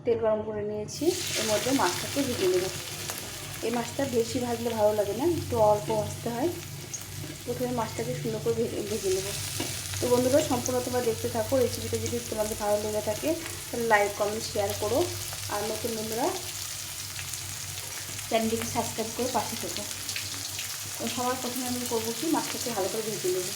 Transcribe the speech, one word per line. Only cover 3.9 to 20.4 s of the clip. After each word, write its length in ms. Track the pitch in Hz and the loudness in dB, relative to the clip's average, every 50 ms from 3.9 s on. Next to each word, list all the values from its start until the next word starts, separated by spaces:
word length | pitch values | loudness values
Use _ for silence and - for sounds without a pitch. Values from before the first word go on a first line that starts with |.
| - - 277 | -2 -2 -2
বেশি 340 | 254 240 233 233 - - 254 | 2 2 2 2 2 0 0
ভাজলে 320 | 247 240 240 226 233 240 | 0 0 0 0 0 0
ভালো 220 | 226 220 208 214 214 214 | 2 6 6 6 6 4
লাগে 160 | 202 202 190 226 | 2 2 0 2
না, 40 | 277 | 2
একটু 320 | 349 339 294 - - - 220 214 214 | 2 2 2 0 0 4 6 8 8
অল্প 180 | 208 208 - - 220 214 | 6 6 4 0 0 0
ভাজতে 280 | 208 208 - - - 233 233 | 0 -2 -4 -4 -4 -4 -2
হয়। 140 | 233 277 359 - - - - - - - - - - - - - - - - - - - | 0 0 0 0 -2 -8 -10 -10 -10 -8 -8 -8 -8 -8 -10 -10 -10 -8 -8 -10 -8 -6
প্রথমে 260 | - 240 - 254 247 254 240 | -6 -2 -2 0 0 0 0
মাছটাকে 320 | 220 214 - - 220 247 247 | 0 -2 -2 -4 -2 -2 -2
সুন্দর 260 | - - 226 220 220 - | -2 -2 -2 -2 0 0
করে 100 | 233 226 | 0 2
ভেজে, 260 | 220 233 - - - 208 202 | 2 0 0 0 -4 -2 -2
ভেজে 200 | - 208 - 381 370 | -2 0 2 2 2
নেব। 140 | 381 - 403 - - - - - - - - - - - - - - | 2 0 -2 -4 -4 -4 -4 -2 -2 -4 -2 -4 -4 -4 -4 -2 0
তো 80 | - 247 | 4 4
বন্ধুরা, 280 | 247 247 254 254 262 302 | 6 6 6 6 6 6
সম্পূর্ণ 380 | 311 - 262 233 - 254 254 247 247 | 6 4 0 2 2 2 2 2 0
তোমরা 160 | 254 247 247 | 2 0 2
দেখতে 280 | 233 226 220 - - 233 | 2 2 0 2 -2 -2
থাকো। 240 | - 233 214 - 269 | 0 0 0 2 4
রেসিপিটা 400 | 262 240 220 - - 220 226 226 | 4 4 4 2 -2 -4 -2 -2
যদি 220 | 220 220 226 233 240 240 - | 0 0 0 -2 -2 -2 -4
তোমাদের 260 | 226 220 214 214 220 208 | -2 0 0 0 0 -2
ভালো 160 | 214 208 208 208 214 | 2 2 2 2 2
লেগে 160 | 214 208 208 | 0 -2 0
থাকে, 280 | 208 220 214 - - 294 330 330 - - - - - | 0 0 -2 0 0 0 0 0 -4 -8 -8 -8 -8
তাহলে 200 | - - 240 233 226 | -6 -2 -2 4 6
লাইক, 180 | 220 202 202 196 202 - | 6 6 6 4 2 0
কমেন্ট, 260 | 208 208 214 220 220 - | 0 0 0 -2 -4 -2
শেয়ার 180 | - 214 202 202 208 - | 0 0 0 0 0 0
করো। 180 | - 208 233 285 349 349 - - - - - - - - | 0 2 4 2 2 2 0 -6 -6 -6 -6 -6 -4 -4
আর 80 | 214 208 208 220 | -2 -2 -2 -2
নতুন 200 | 220 220 - 233 226 220 | -2 -2 -2 -2 -2 -2
বন্ধুরা, 280 | 220 220 220 226 269 359 370 370 - - - - - - - - - - - - - - - - - - - - - - - - - - - - - - - - - - - - - - | -4 -4 -2 0 0 0 -2 -2 -6 -6 -6 -6 -6 -6 -6 -8 -8 -8 -8 -8 -8 -8 -8 -8 -6 -6 -6 -6 -6 -8 -6 -6 -6 -6 -6 -8 -8 -8 -8 -8 -8 -8 -8 -8 -4 0
চ্যানেলটিকে 380 | - 226 226 220 226 226 226 - - | 0 2 2 2 0 0 -2 0 0
সাবস্ক্রাইব 360 | 240 - - - - 214 - - | -2 -2 -2 -2 -4 -4 -4 -2
করে 120 | - 240 254 | -2 -2 0
পাশে 240 | - 220 202 - 233 - | 0 0 0 0 -4 -4
থেকো। 200 | - 180 - 208 208 - - - - - - - - - - - | -4 -4 -4 -4 -4 -4 -6 -6 -6 -4 -4 -4 -4 -4 -6 -6